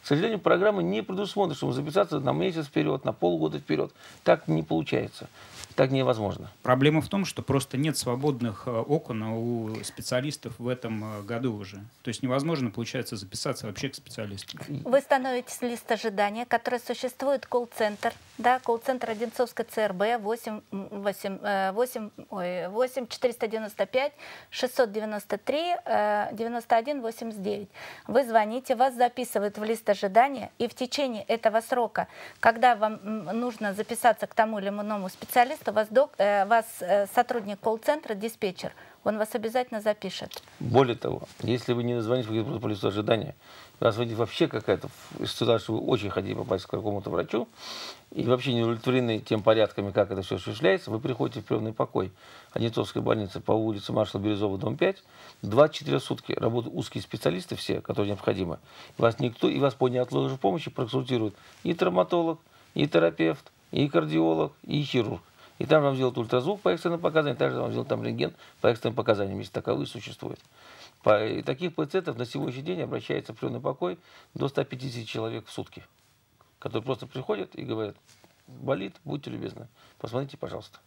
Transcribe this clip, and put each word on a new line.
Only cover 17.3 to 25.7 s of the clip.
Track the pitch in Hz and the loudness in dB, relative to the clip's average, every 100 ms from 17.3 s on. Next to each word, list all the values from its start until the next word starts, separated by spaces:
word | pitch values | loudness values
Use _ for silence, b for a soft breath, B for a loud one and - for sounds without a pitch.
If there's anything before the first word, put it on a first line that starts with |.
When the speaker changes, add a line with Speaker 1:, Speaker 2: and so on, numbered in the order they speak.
| 269 - | 0 0
Speaker 3:
колл-центр, | 247 233 - 214 208 269 - - - | -2 -2 -2 -2 0 -4 -6 -16 0
да, | 226 254 | 2 2
колл-центр | 254 233 247 254 226 | 2 -2 0 -2 -2
Одинцовской | 208 233 - 240 - 220 | -4 -4 -2 -2 -2 -4
Ц | - | 0
Р | 208 | 0
Б | 185 208 240 | 2 0 0
восемь, | 202 233 - 214 _ | -2 -4 -4 -8 _
м, | 196 190 202 | -8 -8 -4
восемь, | 202 190 196 190 | -4 -4 -6 -4
э, | 208 196 190 | -2 0 0
восемь, | 196 247 240 214 - - | 0 -2 -2 -10 -12 -10
ой, | 202 175 180 170 | -6 -4 -4 -4
восемь | 208 254 269 240 | 0 0 -2 -8
четыреста | - 247 233 226 | -2 -2 0 -4
девяносто | 220 214 - 196 | -4 -6 -4 -2
пять | 254 285 - B B B | 0 -2 -6 B B B
шестьсот | - 254 - 233 | -4 -2 2 2
девяносто | 208 214 208 - 202 | 0 -4 -6 -4 -4
три, | - 285 349 | -2 -2 0